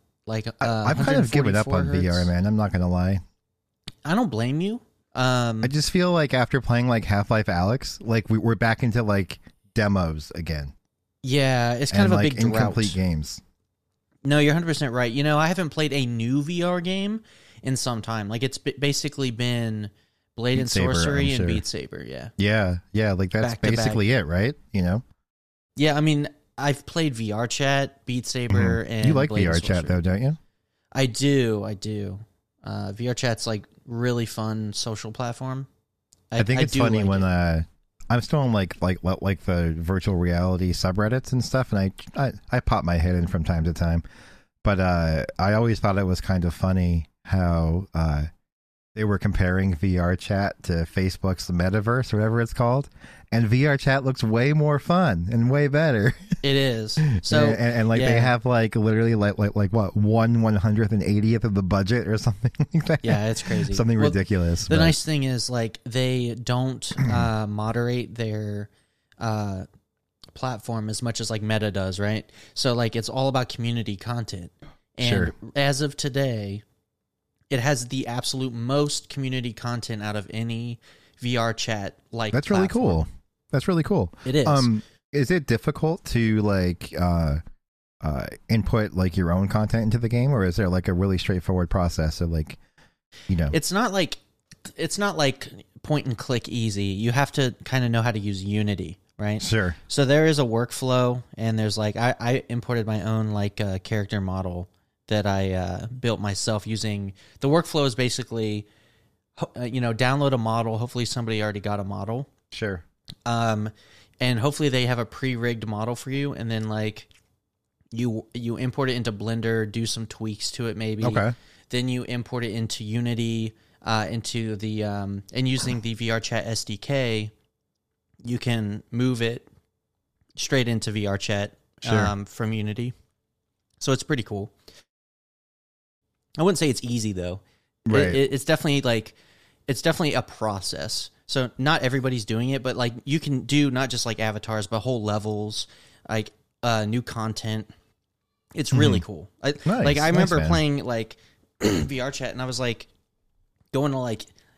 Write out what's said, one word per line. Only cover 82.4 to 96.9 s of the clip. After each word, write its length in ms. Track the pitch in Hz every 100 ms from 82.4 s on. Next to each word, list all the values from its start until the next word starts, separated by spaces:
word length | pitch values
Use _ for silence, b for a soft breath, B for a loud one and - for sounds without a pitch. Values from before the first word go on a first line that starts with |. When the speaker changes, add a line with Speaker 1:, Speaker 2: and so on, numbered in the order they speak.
| -
Speaker 2:
really 120 | 190 190
Speaker 1:
platform. 140 | 233
Speaker 2:
cool. 260 | 175 80 80 - _ _ _
That's 180 | 139 190
really 140 | 165
cool. 280 | 151 185 87 -
Speaker 1:
It 120 | 127 143
is. 100 | 139
Speaker 2:
Um, 360 | 139 123 107 - B _
is 200 | 143 131
it 120 | 180
difficult 600 | - 117 - - 160 175
to, 360 | - 120 113 107
like, 540 | 104 98 90 87 - -
uh, 420 | 87 85 78 73 - - _ _ _ _
uh, 260 | 78 67 - - -
input, 440 | 113 - 117 107
like, 240 | 90 92 95
your 160 | 85
own 160 | 90 98
content 340 | 107 107 117
into 160 | 110 117
the 100 | 117
game, 220 | 120 135
or 140 | 127
is 100 | 92
there, 140 | 92 92
like, 180 | 90 98
a 60 |
really 260 | 90 98 92
straightforward 500 | - 90 - 92 87
process 520 | 95 87 - 80 -
of, 100 | 85
like, 300 | 80 78 - b b b b _ - B
you 80 |
know? 160 | 92 151
Speaker 1:
It's 200 | 165 -
not 200 | 190 240
like, 260 | 190 156 - _ _ _ - - -
it's 220 | 160 196
not, 180 | 202 156
like, 320 | 139 - - 90 - -
point 240 | - 151 135
and 100 | 117
click 320 | - 120 -
easy. 360 | 120 113 98
You 260 | 98